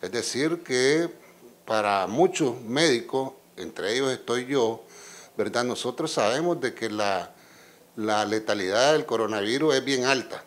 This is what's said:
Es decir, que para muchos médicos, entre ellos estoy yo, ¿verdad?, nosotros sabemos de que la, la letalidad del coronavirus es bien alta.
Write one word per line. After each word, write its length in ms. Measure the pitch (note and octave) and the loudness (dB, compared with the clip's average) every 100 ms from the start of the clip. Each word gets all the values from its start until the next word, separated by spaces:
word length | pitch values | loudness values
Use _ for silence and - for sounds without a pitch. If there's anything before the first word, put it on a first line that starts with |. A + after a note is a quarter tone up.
Es 100 | F#2 | -4
decir, 520 | A#2 A2 A#2 D3+ E3+ | -4 -2 -2 -2 -2
que 460 | - B2+ C3 D#3 E3+ - - - - - - | -2 2 4 4 0 -6 -20 -20 -20 -20 -2
para 420 | A2 G#2 G2+ F#2 | 0 2 2 2
muchos 520 | A#2+ F3+ - C#3+ A#2+ | 4 2 4 -2 -2
médicos, 720 | A2 C3 E3 A#2+ A2+ C3 C3+ - _ - | -4 2 4 2 0 -4 -4 -10 _ -14
entre 360 | E2 - F#2+ | -12 -6 -2
ellos 180 | A#2+ C3+ | 0 0
estoy 360 | B2 - A#2+ B2+ | -2 -4 -4 0
yo, 360 | C#3 A2+ A2+ - - - - - - | 0 0 -2 -12 -20 -20 -20 -16 -4
¿verdad?, 260 | G#2+ A#2+ B2 | -2 0 0
nosotros 460 | G#2+ B2 B2 D#3+ | -2 -6 -4 -4
sabemos 480 | - G#2+ C3 F3 E3 | 0 2 2 0 0
de 140 | B2+ | -4
que 160 | - A2+ | -4 -6
la, 420 | G#2+ G#2 F#2 E2+ - - - - - - - | -2 0 -2 -4 -16 -20 -20 -20 -20 -20 -6
la 300 | G#2+ G#2+ G#2 | -2 0 2
letalidad 680 | A2 A2 G#2 F#2 G#2 C3+ | -2 0 -2 0 4 4
del 120 | D#3 - | 4 2
coronavirus 720 | A2+ G#2+ G#2+ G2+ B2+ D#3 C3+ | -2 0 -2 -2 0 2 2
es 100 | C3 | 0
bien 200 | C3+ B2+ | 0 2
alta. 380 | C3+ G#2+ - | 0 0 -12